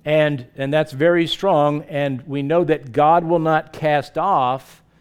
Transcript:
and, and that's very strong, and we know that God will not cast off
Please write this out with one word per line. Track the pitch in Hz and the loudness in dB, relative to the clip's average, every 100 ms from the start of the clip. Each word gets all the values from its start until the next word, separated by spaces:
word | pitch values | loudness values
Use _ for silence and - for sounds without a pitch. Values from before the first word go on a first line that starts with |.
and, | 147 156 151 143 120 - | 0 2 2 -2 -8 -10
and | 135 | -2
that's | 156 156 | -2 -2
very | 131 165 175 165 | 0 2 2 0
strong, | - 196 156 147 147 - | -2 0 2 2 -2 -6
and | 143 143 127 143 | -6 -4 -6 -8
we | 143 | -6
know | 139 170 | 0 0
that | 160 147 135 | 2 -2 -2
God | 131 151 170 | 2 4 4
will | 165 170 | 2 0
not | 160 156 - | 2 0 -2
cast | - 156 147 - 160 | -4 0 0 -2 -4
off | 185 170 123 131 - - _ _ | 0 0 0 -4 -10 -20 _ _